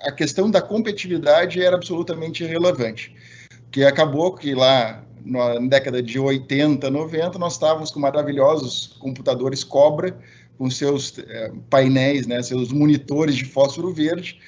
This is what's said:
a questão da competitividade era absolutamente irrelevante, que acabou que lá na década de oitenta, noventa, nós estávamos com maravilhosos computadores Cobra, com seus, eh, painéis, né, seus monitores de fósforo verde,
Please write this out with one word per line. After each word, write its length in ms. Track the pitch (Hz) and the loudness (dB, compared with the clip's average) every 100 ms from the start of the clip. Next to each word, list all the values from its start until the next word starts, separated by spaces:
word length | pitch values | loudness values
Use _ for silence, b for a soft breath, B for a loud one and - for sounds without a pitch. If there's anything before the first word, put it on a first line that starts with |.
a 100 | 143 | -10
questão 400 | 135 151 - 208 | -4 -4 0 2
da 100 | 190 | 0
competitividade 1000 | - 214 220 208 185 170 143 156 180 175 | 0 -2 -4 -6 -6 0 4 4 4 0
era 140 | 180 180 | 2 0
absolutamente 680 | - 170 175 165 165 - | -2 -6 -6 -6 -8 -8
irrelevante, 720 | 170 165 180 143 113 110 - B B B B B - | -6 0 0 0 -4 -6 -14 B B B B B -8
que 140 | 135 | 4
acabou 500 | 139 139 151 143 180 | 4 4 2 2 -2
que 220 | 185 147 131 | -2 -4 2
lá 480 | 131 131 113 113 - - | 4 4 2 -6 -18 -18
na 300 | - 127 120 117 | -6 -2 0 0
década 420 | 127 135 131 123 | 2 2 2 -4
de 160 | 120 127 | -4 -2
oitenta, 720 | 139 135 127 139 151 139 135 | -2 -2 -2 2 2 2 -2
noventa, 480 | 143 160 160 170 180 | -4 -4 -4 -4 -4
nós 140 | 175 | -6
estávamos 400 | - 156 160 151 | 0 0 0 -4
com 80 | 147 | -4
maravilhosos 960 | 139 147 143 139 135 156 127 - - - | -2 0 -2 2 4 2 -2 -8 -10 -12
computadores 640 | 135 131 - 123 131 135 | -12 -4 -4 -2 -4 -6
Cobra, 560 | - 139 147 151 185 185 B B B - | 0 4 4 4 -4 -8 B B B -8
com 120 | 131 | -6
seus, 480 | 127 143 143 - - | -2 -2 -2 -4 -12
eh, 340 | - 113 110 113 - | -14 -12 -12 -12 2
painéis, 560 | 135 131 131 131 139 117 | 4 6 4 2 0 -2
né, 160 | 120 | -4
seus 300 | 123 127 123 | -4 -4 -2
monitores 640 | 143 151 147 139 143 156 135 | 2 4 4 0 0 0 0
de 80 | |
fósforo 480 | 131 135 139 165 180 | -2 2 2 2 -6
verde, 480 | 160 151 175 175 - | -2 -2 -2 -8 -16